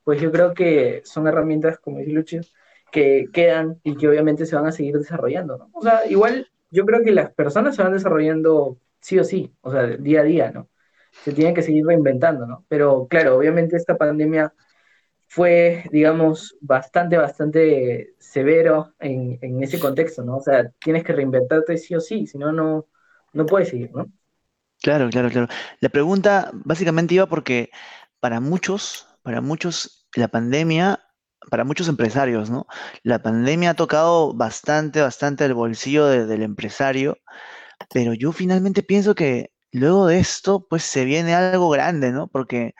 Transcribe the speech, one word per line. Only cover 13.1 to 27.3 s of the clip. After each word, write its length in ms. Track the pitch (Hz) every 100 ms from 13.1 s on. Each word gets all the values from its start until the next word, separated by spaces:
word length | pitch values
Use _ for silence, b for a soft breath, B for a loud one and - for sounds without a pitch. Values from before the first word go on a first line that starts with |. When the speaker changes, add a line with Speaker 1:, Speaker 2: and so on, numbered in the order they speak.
| 165 147 127
Speaker 1:
obviamente 400 | 151 170 165 170
esta 200 | 175 170
pandemia 560 | 151 151 156 160 151 - _ _ _ _ _ _ _
fue, 560 | 170 175 170 170 170 -
digamos, 640 | 151 156 165 160 156 - -
bastante, 560 | - 131 - 175 175 170
bastante 960 | 139 - 151 160 156 139 123 117 - _
severo 760 | - 139 139 165 165 156 - _
en, 380 | 151 127 127 123
en 200 | 127 127
ese 160 | 135 -
contexto, 440 | 139 135 160 -
¿no? 140 | 123 135
O 40 |
sea, 280 | 139 131 117 -
tienes 220 | 156 165
que 80 | 165
reinventarte 640 | 147 135 127 - 160 156 165
sí 160 | -
o 60 | 165
sí, 260 | 165 214 151
si 120 | 139
no, 140 | 147
no, 340 | 160 160 156 - _ _ _ _
no 140 | 147 156
puedes 220 | 196 -
seguir, 200 | 120 117
¿no? 120 | 127 - _ _ _ _ _ _ _
Speaker 2:
Claro, 260 | 143 147 120
claro, 200 | 120 123
claro. 180 | 123 120 B B -
La 80 | -
pregunta 600 | 143 160 196 202 196 -
básicamente 600 | - 143 165 170 165 170
iba 120 | 185
porque 440 | 190